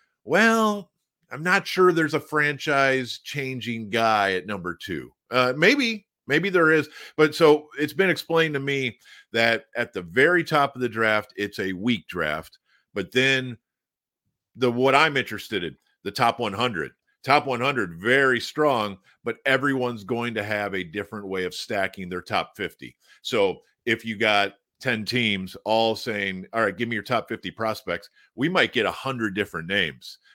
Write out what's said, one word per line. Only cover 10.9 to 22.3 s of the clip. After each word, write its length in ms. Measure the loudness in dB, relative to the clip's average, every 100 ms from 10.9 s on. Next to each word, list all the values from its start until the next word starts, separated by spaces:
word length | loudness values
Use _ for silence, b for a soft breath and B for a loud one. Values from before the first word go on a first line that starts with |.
| 0 2 2 -2 -6
it's 240 | -6 -4
a 140 | -6
weak 340 | -2 -2 -2 -4
draft. 520 | -4 -4 -4 -8 _ _ _ _
But 180 | -8 -2
then 460 | 2 2 2 -4 -12 _ _ _ _ _ _ _ _ _ -2
the, 160 | 0
what 240 | 4 4 6
I'm 220 | 4 2
interested 480 | -4 -8 -6 -4 -4
in, 100 | -10 _ _
the 80 | -8
top 280 | 0 2 2
one 140 | -2
hundred. 400 | -2 -2 -2 -8 -10 _ _
Top 220 | 2 2 2
one 160 | -2
hundred, 380 | -2 -2 -4 -4
very 400 | 0 2 4 0
strong, 580 | -2 0 2 2 -2 -6 _ _
but 140 | -8 -4 0
everyone's 580 | 0 0 -2 -2 -4
going 300 | -6 -4 -4 -4
to 80 |
have 300 | -4 -4 -2
a 100 | -4
different 440 | -6 -8 -10 -10 -8
way 180 | -4 -4
of 80 |
stacking 560 | -6 -6 -4 -4 -6 -10
their 120 | -10
top 340 | -4